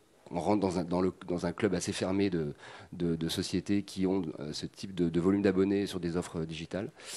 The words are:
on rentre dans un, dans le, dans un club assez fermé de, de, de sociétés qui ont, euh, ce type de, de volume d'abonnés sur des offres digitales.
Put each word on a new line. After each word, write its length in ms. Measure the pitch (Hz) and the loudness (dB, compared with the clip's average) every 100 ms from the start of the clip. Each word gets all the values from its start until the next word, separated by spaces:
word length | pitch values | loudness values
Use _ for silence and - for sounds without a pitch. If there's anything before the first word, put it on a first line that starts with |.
| _ _ - | _ _ -8
on 80 | 85 | -4
rentre 200 | 82 104 | 2 2
dans 200 | 95 87 | 4 0
un, 40 | |
dans 160 | 87 87 | 0 2
le, 140 | 92 - - | 2 0 -4
dans 200 | 87 87 | -2 -2
un 60 | |
club 200 | 80 107 | 0 0
assez 200 | 87 95 | 0 -2
fermé 360 | 98 95 95 98 | -2 0 2 2
de, 240 | 87 76 67 - - - | 2 -2 -6 -14 -18 -14
de, 240 | 90 85 82 | -4 0 0
de 120 | 82 | -2
sociétés 540 | - 92 95 87 101 | -2 -2 -2 0 0
qui 240 | 98 - 95 | 0 0 2
ont, 160 | 95 82 - | 2 0 -6
euh, 120 | 73 | -8
ce 140 | 76 - | -6 -8
type 280 | - 101 | -10 -8
de, 140 | 95 85 | 0 2
de 120 | 85 | 4
volume 200 | 87 101 | 4 6
d'abonnés 460 | 101 95 98 101 101 | 4 4 4 2 0
sur 140 | 92 | -2
des 180 | 85 85 | -2 -2
offres 260 | 87 90 | -2 -4
digitales. 460 | 82 80 82 90 117 - - | -4 -6 -6 -6 -6 -10 -12